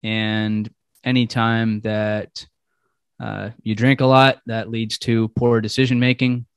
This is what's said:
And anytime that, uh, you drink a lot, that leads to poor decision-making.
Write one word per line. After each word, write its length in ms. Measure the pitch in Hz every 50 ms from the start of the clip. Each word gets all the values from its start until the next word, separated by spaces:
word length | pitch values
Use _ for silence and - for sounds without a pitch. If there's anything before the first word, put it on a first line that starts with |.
And 680 | - 110 110 110 110 107 107 110 107 107 107 107 107 107 _ _ _ _ _ _ _
anytime 760 | 127 127 127 123 117 - 127 113 113 113 113 113 113 107 107
that, 640 | 107 110 107 107 107 107 107 107 98 - _ - - _ _ _ _ _ _ _ _ _ _ _ _ _ _ _
uh, 320 | - 110 104 98 101 104 117 _
you 120 | _ 110 110
drink 260 | 104 113 131 135 131
a 60 | 135
lot, 320 | 131 131 131 135 135 127 - _
that 240 | - 113 113 110 101
leads 280 | 113 113 113 110 - -
to 300 | - - 117 113 113 107
poor 320 | _ - 123 120 120 113
decision-making. 880 | 110 110 - - 131 127 127 120 123 127 127 123 131 127 123 123 117 _ _